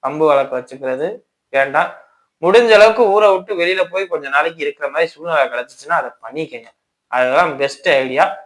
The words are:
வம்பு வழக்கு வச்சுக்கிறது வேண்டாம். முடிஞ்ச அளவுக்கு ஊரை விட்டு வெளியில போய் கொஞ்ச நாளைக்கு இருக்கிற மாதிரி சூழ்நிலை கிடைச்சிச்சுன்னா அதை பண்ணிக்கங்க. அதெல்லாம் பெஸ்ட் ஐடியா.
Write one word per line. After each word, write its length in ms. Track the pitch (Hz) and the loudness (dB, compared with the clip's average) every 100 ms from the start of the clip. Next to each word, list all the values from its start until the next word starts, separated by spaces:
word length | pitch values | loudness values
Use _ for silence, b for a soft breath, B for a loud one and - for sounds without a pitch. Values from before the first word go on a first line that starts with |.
வம்பு 240 | 135 151 156 | -8 -2 2
வழக்கு 300 | 139 135 127 | 2 0 -6
வச்சுக்கிறது 520 | 123 135 135 131 165 226 _ _ _ | -10 -12 -8 -6 -6 -8 _ _ _
வேண்டாம். 400 | 135 135 143 170 - b b b _ | -2 0 0 -2 -6 b b b _
முடிஞ்ச 280 | 165 208 240 | 2 4 6
அளவுக்கு 300 | 214 220 226 226 | 8 6 6 2
ஊரை 180 | 202 208 | 4 4
விட்டு 220 | 190 185 | 2 -2
வெளியில 280 | 196 175 190 175 | -4 -2 -2 -2
போய் 200 | 180 190 | -4 -6
கொஞ்ச 140 | 165 143 | -8 -2
நாளைக்கு 320 | 139 160 165 | -2 -2 -4
இருக்கிற 240 | 147 143 143 | -8 -6 -8
மாதிரி 220 | 147 165 | -2 -4
சூழ்நிலை 340 | 151 170 160 127 | -4 -4 -2 0
கிடைச்சிச்சுன்னா 500 | 120 123 - 147 170 | -4 -10 -16 -4 -4
அதை 100 | 127 - | -4 -12
பண்ணிக்கங்க. 460 | 113 135 160 - - _ _ _ _ | -16 -10 -10 -12 -20 _ _ _ _
அதெல்லாம் 440 | 123 127 139 175 139 | -2 0 2 0 0
பெஸ்ட் 320 | 139 - 185 | -4 -4 0
ஐடியா. 360 | 139 131 131 196 - | 0 0 0 0 -2